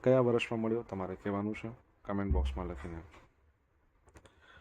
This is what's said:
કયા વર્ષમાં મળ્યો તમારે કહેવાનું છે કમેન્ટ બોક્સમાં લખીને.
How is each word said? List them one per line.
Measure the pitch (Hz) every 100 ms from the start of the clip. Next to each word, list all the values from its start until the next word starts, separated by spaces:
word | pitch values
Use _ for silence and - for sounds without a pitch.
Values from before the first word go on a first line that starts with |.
કયા | 127 131
વર્ષમાં | 120 117 - 113
મળ્યો | 113 117
તમારે | 113 95 92
કહેવાનું | 92 104 101 104
છે | 107 113 117 _ _
કમેન્ટ | - 101 98
બોક્સમાં | 92 - 95 87
લખીને. | 87 87 82 - - - _ _ _ _ _ _ _ _ - - _ - -